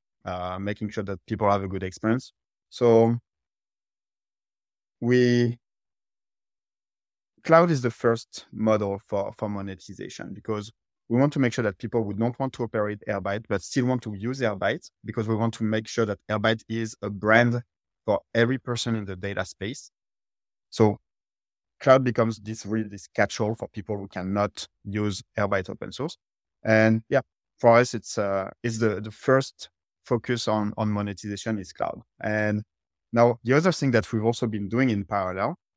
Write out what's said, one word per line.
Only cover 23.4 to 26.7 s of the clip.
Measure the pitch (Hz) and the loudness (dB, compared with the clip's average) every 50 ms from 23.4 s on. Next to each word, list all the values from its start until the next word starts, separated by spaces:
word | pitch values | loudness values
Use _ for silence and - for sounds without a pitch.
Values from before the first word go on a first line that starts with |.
| 110 104 113 | -4 -4 -4
for | - 104 | -6 -10
people | - - 104 95 - 104 101 | -12 -12 -10 -8 -8 -8 -8
who | 98 | -8
cannot | - - 98 90 95 101 101 104 104 - - - - _ _ - | -10 -8 -6 -4 -2 0 0 0 -2 -4 -8 -16 -16 _ _ -12
use | 101 98 104 104 104 95 - - _ _ | -8 -4 -2 -2 -2 -4 -6 -10 _ _
Airbyte | 110 104 101 101 95 92 - | -2 -2 0 0 -2 -2 -4
open | 98 - 104 98 | -10 -12 -12 -12
source. | - - 135 175 - - _ _ _ _ _ _ _ _ - | -10 -8 -10 -10 -10 -14 _ _ _ _ _ _ _ _ 0
And | 110 | 2